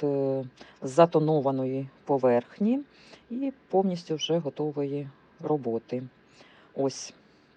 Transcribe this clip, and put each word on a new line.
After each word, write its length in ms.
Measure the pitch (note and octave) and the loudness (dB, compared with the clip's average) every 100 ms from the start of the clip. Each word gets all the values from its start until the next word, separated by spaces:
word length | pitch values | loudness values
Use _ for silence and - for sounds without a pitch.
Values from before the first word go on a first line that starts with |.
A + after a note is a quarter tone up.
е, 420 | D3 C#3 C3+ C3+ B2+ - - - | -2 0 0 -2 -6 -14 -20 -12
затонованої 1080 | C3+ C3+ E3+ D#3+ D3+ D#3 C3+ C3+ C3 C3+ C3+ - | 0 6 6 6 2 2 2 0 -2 -4 -6 -8
поверхні 760 | - C#3 B2+ A#2+ - - G#3 C4+ C#4+ - - - - | -2 2 4 4 0 -2 0 0 -4 -18 -20 -20 -12
і 220 | A#3+ C#4 - - | -6 -6 -8 -2
повністю 440 | F#3+ G3 F3 - | 0 0 -2 -6
вже 240 | D#3 - E3+ | -4 -2 -2
готової 680 | C#3+ - D3+ D3 C#3+ C#3+ C#3 - _ - | -2 -4 -4 -4 -4 -4 -8 -14 _ -10
роботи. 600 | D3+ D3+ A#2+ A2+ - B2+ B2+ _ _ - - - - | -4 -2 -2 -4 -4 -8 -10 _ _ -20 -20 -20 -14
Ось. 400 | - C3+ - - - _ _ _ | -4 -4 -4 -14 -18 _ _ _